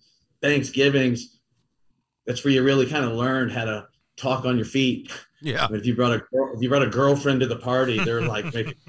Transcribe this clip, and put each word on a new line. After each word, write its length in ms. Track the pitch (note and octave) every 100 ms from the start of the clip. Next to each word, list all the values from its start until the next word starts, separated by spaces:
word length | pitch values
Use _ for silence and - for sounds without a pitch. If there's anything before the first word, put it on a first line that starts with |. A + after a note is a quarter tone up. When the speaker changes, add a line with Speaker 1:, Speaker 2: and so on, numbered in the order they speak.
| _ _ _ _
Speaker 1:
Thanksgivings, 960 | C#3+ D3 B2 C3 C#3 C#3 B2+ A#2+ - _ _ _ _ _ _ _ _ _ -
that's 180 | A#2+
where 100 | C#3+
you 100 | C3+
really 220 | C3 C#3 B2+
kinda 280 | D3 B2+
learned 380 | A2+ B2 C3 B2
how 140 | G#2+ A2+
to 220 | G#2+ - _ _ -
talk 280 | C3+ B2+ B2+
on 100 | B2
your 100 | A2+
feet. 460 | C#3 C3 A#2+ - - - _
Speaker 2:
Yeah. 260 | D3+ A#2 -
Speaker 1:
But 100 | G#2+
if 60 | A#2
you 80 | A#2+
brought 180 | B2
a 60 | A2+ -
girl, 200 | B2+ C3+ A2+
if 60 |
you 80 | B2
brought 140 | C#3
a 40 | B2
girlfriend 500 | A2 C#3 C#3 C#3 C3
to 80 | B2
the 80 | A#2
party, 480 | B2 B2+ C3 A2+
they're, 180 | A#2 A#2
like, 240 | A#2 G#2+ G2+
Speaker 2:
<laughs> 80 |
Speaker 1:
making 220 | A#2 C3 C#3+